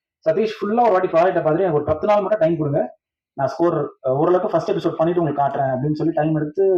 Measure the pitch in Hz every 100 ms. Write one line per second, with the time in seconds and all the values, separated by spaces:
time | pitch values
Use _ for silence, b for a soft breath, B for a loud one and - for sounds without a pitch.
0 | _ _ 160 160 220 - 202 226 240 185
1 | 185 160 185 175 151 165 190 147 143 156
2 | 208 208 190 214 165 160 147 143 - -
3 | _ _ _ - 131 - 170 151 143 -
4 | 131 135 170 180 214 - - 175 165 -
5 | 165 175 156 139 139 143 135 127 151 151
6 | 160 156 156 156 151 - 196